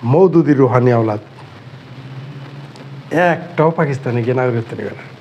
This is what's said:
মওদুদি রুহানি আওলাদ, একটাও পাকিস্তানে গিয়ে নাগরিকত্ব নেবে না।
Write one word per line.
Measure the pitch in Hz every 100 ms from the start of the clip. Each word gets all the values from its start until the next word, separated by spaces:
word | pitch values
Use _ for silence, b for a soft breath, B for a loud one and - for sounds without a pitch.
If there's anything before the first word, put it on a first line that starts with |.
মওদুদি | 117 143 190 165 151
রুহানি | 139 131 123 123
আওলাদ, | 120 110 104 - - - - - - - - - - - - - - - - - - -
একটাও | 170 175 160 - - 160
পাকিস্তানে | 165 156 135 - 120
গিয়ে | 117 127
নাগরিকত্ব | 127 117 107 113
নেবে | -
না। | - - -